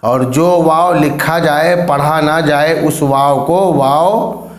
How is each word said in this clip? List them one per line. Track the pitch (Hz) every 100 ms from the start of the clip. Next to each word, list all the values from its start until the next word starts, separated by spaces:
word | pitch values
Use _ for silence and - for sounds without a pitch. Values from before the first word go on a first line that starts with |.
और | 110 127
जो | 123 127 175 175
वाव | 160 160 180
लिखा | 165 147 - - 165
जाए, | 160 147 165 175 175
पढ़ा | 143 147 160
ना | 151 160
जाए, | 151 147 156 165 156
उस | -
वाव | 139 135 139 135 -
को | 175 190
वाव | 143 135 147 175 226 - - -